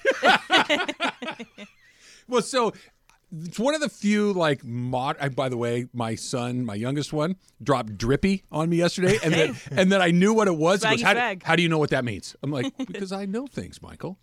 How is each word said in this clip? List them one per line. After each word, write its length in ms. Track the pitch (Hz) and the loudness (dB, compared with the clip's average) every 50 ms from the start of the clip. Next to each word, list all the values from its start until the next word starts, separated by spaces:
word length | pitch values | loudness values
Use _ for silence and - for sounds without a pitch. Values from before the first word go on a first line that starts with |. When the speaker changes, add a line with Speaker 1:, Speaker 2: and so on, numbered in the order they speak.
| - 539 - - - | 0 0 0 2 4
Speaker 1:
<laughs> 360 | 370 370 - - - 349 392 - - 302 - 359 - 277 - 339 - - - 247 320 277 - 233 _ _ - 208 - _ _ _ _ _ _ _ - - - _ - | 2 2 2 2 2 2 2 2 2 0 -2 -2 -4 -6 -6 -6 -6 -6 -8 -12 -12 -12 -12 -16 _ _ -20 -20 -20 _ _ _ _ _ _ _ -20 -20 -20 _ -2
Well, 140 | 247 233 - | -2 -2 -2
so 300 | - 269 254 233 202 - - - - _ _ _ _ _ _ _ _ 185 | 0 0 0 0 0 -2 -6 -18 -20 _ _ _ _ _ _ _ _ -16
it's 260 | 156 165 175 - - | -14 -12 -12 -6 -2
one 160 | 220 285 302 | 0 0 2
of 60 | 311 | 2
the 80 | 302 220 | -2 -4
few, 440 | - - - 202 208 208 208 208 202 | -6 -2 0 2 2 2 2 0 2
like, 300 | 180 165 151 143 - - | 2 2 2 2 0 -4
mod-, 520 | 120 117 123 123 127 127 123 127 143 160 - | -8 -8 -6 -4 -4 -4 -2 -2 -4 -4 -4
I, 80 | 143 139 | -4 -4
by 180 | 127 139 135 131 | -2 -2 -2 -2
the 80 | 123 | -2
way, 300 | 117 120 120 120 123 127 - - | -2 -2 -2 -2 -2 -4 -6 -6
my 220 | 120 117 113 113 | -6 -4 -4 -4
son, 500 | - - - - 123 120 123 123 127 127 | -6 -8 -6 -6 -4 -4 -4 -4 -4 -4
my 100 | 113 101 | -4 -6
youngest 380 | 104 113 127 139 151 139 - 156 | -6 -4 -4 -4 -4 -4 -4 -4
one, 240 | 151 151 175 190 - _ _ _ _ 113 | -4 -2 -2 -4 -6 _ _ _ _ 0
dropped 340 | 143 135 123 120 110 104 | 0 0 0 0 -4 -6
Drippy 480 | 92 113 113 139 139 - 190 196 190 _ - - | -4 0 0 2 2 4 2 0 0 _ -6 -4
on 160 | 151 160 170 | -2 0 2
me 80 | 170 | 2
yesterday, 420 | 165 175 170 - 185 180 185 208 220 - | 2 2 0 0 2 2 2 2 2 2
and 100 | 160 175 | 0 2
then, 240 | 165 156 147 123 127 - | 2 2 0 0 -6 -10
Speaker 2:
<laughs> 60 | - | -6
Speaker 1:
and 200 | 143 160 185 185 | 0 2 4 4
then 100 | 196 196 180 | 6 4 4
I 80 | 170 | 4
knew 220 | 170 175 185 208 226 | 4 6 6 6 4
what 120 | 220 214 196 | 4 4 2
it 80 | 170 | 2
was. 260 | 151 156 170 196 196 220 | 2 2 2 2 2 2
He 80 | 220 | 0
goes, 100 | 220 233 | 0 2
Speaker 2:
Swaggy 40 | 233 | 4
Speaker 1:
"How 80 | 190 208 | 4 4
do, 40 | 233 | 4
Speaker 2:
swag. 220 | 247 226 196 180 - | 2 -2 -4 -6 0
Speaker 1:
how 140 | 160 165 | 2 2
do 60 | 170 175 | 4 4
you 60 | 165 | 2
know 100 | 160 156 | 2 2
what 120 | 147 - | 2 2
that 140 | 147 131 127 | 0 0 -2
means?" 320 | 117 101 90 - - - - - | -2 -6 -6 -10 -14 -16 -10 -8
I'm 80 | 139 | -6
like, 260 | 151 131 123 277 - | -4 -4 -4 -6 -6
Speaker 2:
<laughs> 100 | - 262 | -8 -10
Speaker 1:
"Because 260 | - 175 202 196 185 196 | -10 -8 -10 -8 -8 -8
I 120 | 196 202 | -8 -6
know 200 | 196 190 233 277 | -6 -6 -8 -8
things, 340 | 262 - - 92 - - - - | -8 -10 -12 -12 -12 -14 -18 -18
Michael. 360 | - - - - 160 190 _ | -18 -16 -12 -12 -12 -12 _